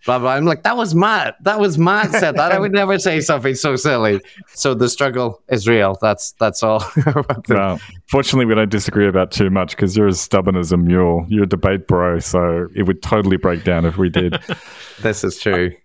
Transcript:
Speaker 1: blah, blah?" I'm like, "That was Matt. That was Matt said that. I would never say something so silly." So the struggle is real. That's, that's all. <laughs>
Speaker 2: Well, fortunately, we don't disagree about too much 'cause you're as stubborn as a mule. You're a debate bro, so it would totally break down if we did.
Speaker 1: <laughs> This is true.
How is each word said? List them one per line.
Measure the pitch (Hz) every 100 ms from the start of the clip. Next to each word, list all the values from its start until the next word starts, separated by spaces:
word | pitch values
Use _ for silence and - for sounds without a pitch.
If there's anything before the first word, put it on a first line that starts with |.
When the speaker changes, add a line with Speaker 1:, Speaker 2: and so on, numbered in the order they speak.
| -
Speaker 1:
blah, | 127
blah?" | 127
I'm | 135 165
like, | 160
"That | 208 240
was | 220
Matt. | 160 202 214 127 -
That | - 214
was | 202 151
Matt | 170 202 214
said | 226 175 143
that. | 160
I | 190
would | 202
never | 196 196 196
say | 190 160
something | 143 147 127 131
so | 156 127
silly." | 151 123 110 101 - - -
So | - 139 123
the | 123
struggle | - 139 127 123 104 _
is | 123 101
real. | 117 98 95
That's, | 110 101 -
that's | - 110 -
all. | 113 110 98
<laughs> | - 151 147 135 110 -
Speaker 2:
Well, | 104 98 87 - 90 _
fortunately, | 139 135 131 120
we |
don't | 110 107
disagree | 104 - 107 101
about | 92 92
too | - 101
much | 95 90 -
'cause | 98 101
you're | 104
as | 90
stubborn | - 98 90 92
as | 85
a | 90
mule. | 85 90 90 85 85
You're | 104 101
a |
debate | 90 95 95 80
bro, | 90 90 85
so | - 90 87 85 87 -
it |
would | 92 90
totally | - 110 98 92
break | 92 85
down | 92 87 82
if | 85
we | 92
did. | 87 90 85 -
Speaker 1:
<laughs> | - - - - -
This | 110 104
is | 98 -
true. | - 92 90 87